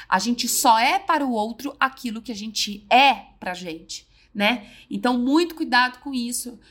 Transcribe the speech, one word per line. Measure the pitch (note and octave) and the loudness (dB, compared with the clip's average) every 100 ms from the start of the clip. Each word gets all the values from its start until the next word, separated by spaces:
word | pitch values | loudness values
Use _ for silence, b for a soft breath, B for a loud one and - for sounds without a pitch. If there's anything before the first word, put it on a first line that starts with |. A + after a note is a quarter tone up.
| B | B
A | F#3+ | 0
gente | A3 A#3+ A#3 | 2 -2 -2
só | - B3+ A3 | 2 4 4
é | C4 G4 | 4 2
para | - D#4 | 0 0
o | C4+ | 0
outro | A3 A3 A#3 C#4 - | -2 -2 -6 -10 -2
aquilo | C4 - A#3+ A3 | -4 -2 -10 -10
que | A3+ | -10
a | |
gente | G3+ A3 G#3 G#3 G#3 - | -10 -8 -6 -6 -8 2
é | A#3+ C#4 G#3 - - | 4 6 2 -6 -12
pra | F#3+ | -10
gente, | F3 F3+ D#3+ - - _ b b | -8 -10 -12 -14 -16 _ b b
né? | G3+ G#3 B3 B B B | 0 0 0 B B B
Então, | G3+ B3 B3 | -2 0 0
muito | B3 D4+ E4+ | 2 2 2
cuidado | - C4 B3 B3+ - | -4 0 2 2 -2
com | C#4+ | -6
isso, | C4 A#3+ A#3+ A#3+ A#3 b | -4 -4 -6 -10 -14 b